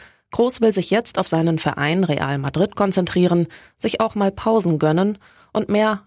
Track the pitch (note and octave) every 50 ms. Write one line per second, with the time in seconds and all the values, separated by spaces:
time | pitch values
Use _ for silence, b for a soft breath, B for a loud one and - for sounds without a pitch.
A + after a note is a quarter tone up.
0 | B B B B B B - - A#3 B3 B3+ - A3+ A3 G#3+ G3+ F3 - F#3+ A3
1 | A#3 - - - F#3+ - - E3 E3 E3 E3 D#3 - - - - C#3+ D3 E3 F#3+
2 | F#3+ E3 D3 - - C#3 C#3 C#3 C3+ C#3 - D#3 F#3 F#3+ - - G#3 G3 F#3 F#3+
3 | F3 - - F3+ F3+ F3+ F3 F3 E3+ E3 B B B B B - - A3+ - -
4 | A3+ A3 - G#3 G3+ G3 G3 - - A3 A3+ A3+ F#3 F3 E3 D3 D#3 D#3 D#3 E3+
5 | F#3+ G#3 G#3+ b b b b b b b - G#3+ G#3 - G3+ G#3 G#3+ A3 G#3+ G3+
6 | -